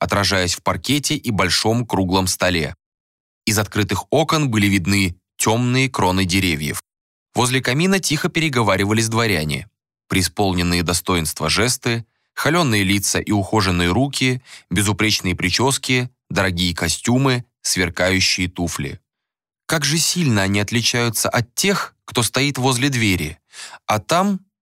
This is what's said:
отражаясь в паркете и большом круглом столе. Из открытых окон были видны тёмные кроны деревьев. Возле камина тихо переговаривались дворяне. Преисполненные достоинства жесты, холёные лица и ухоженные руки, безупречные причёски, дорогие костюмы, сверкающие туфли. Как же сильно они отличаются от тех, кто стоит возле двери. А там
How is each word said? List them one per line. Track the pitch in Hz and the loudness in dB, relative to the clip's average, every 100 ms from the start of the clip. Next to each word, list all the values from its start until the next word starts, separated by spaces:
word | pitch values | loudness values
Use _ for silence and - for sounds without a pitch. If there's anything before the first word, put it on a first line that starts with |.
отражаясь | 87 101 98 95 90 - | -2 0 2 0 0 -2
в | |
паркете | - 95 107 143 - | -4 -4 -2 -2 -2
и | 151 117 | -4 -2
большом | 101 92 - 110 117 113 | 0 0 0 0 0 0
круглом | 98 92 95 92 | 0 2 2 0
столе. | - 92 85 76 - _ _ _ _ _ _ - | 0 0 0 -4 -8 _ _ _ _ _ _ -2
Из | 107 | -2
открытых | 101 104 101 98 - | -2 -2 -2 -4 0
окон | 139 156 160 139 | 0 2 2 2
были | 107 101 | 2 2
видны | 98 85 101 92 - _ - | 2 2 2 0 -4 _ -4
тёмные | 110 117 123 127 131 | 0 2 2 2 0
кроны | - 92 95 | 0 2 2
деревьев. | 92 80 90 76 73 - - _ _ _ _ | 2 2 0 0 -4 -6 -12 _ _ _ _
Возле | - 123 131 | -2 0 0
камина | 123 131 185 190 | 0 0 2 2
тихо | - 156 175 | 0 -2 -2
переговаривались | 165 160 127 101 95 98 110 113 | 0 0 2 2 2 2 0 2
дворяне. | 113 113 85 76 69 - _ _ _ - | 0 0 0 -2 -6 -8 _ _ _ -4
Преисполненные | 92 87 - 98 90 87 87 | -2 -2 0 0 2 0 0
достоинства | 85 90 - 87 78 - 78 | 0 -2 0 0 -2 -4 -2
жесты, | 90 120 - 123 117 - _ _ | 0 0 -2 -2 -4 -6 _ _
холёные | - 139 170 147 107 | -4 0 2 2 2
лица | 95 101 - 90 | 2 0 0 -2
и | - | 0
ухоженные | 104 95 110 92 87 87 | 0 2 0 2 2 2
руки, | 107 139 - 127 127 - - - | 2 0 0 -2 -2 -8 -18 -6
безупречные | 92 101 98 107 - 95 85 | -2 0 0 0 0 -2 -2
причёски, | 92 - 127 135 - 127 123 _ - | -2 0 0 0 0 -2 -2 _ -6
дорогие | 90 95 87 90 | -2 0 0 -2
костюмы, | 85 85 - - 127 135 123 - _ | 0 -2 -2 0 2 2 0 -4 _
сверкающие | - 90 87 87 92 95 - - 90 | -4 0 -2 0 2 2 0 0 -4
туфли. | - 82 - 69 - _ _ _ _ _ _ - | -2 -4 -4 -8 -10 _ _ _ _ _ _ -4
Как | 165 | -2
же | 143 160 | 0 0
сильно | - 180 151 104 | 0 0 2 2
они | 95 101 | 2 0
отличаются | 101 117 110 123 117 - - | 0 -2 0 0 0 0 -2
от | 120 113 | -2 -2
тех, | - 196 190 - _ | -2 0 0 -4 _
кто | - 127 | -8 -4
стоит | 117 127 143 135 | -2 0 -2 0
возле | 131 120 143 | 0 2 0
двери. | 123 107 87 76 82 _ - - - - | 2 2 0 -2 -10 _ -20 -18 -10 -2
А | 107 | -2
там | - 170 202 190 _ _ | 2 2 2 0 _ _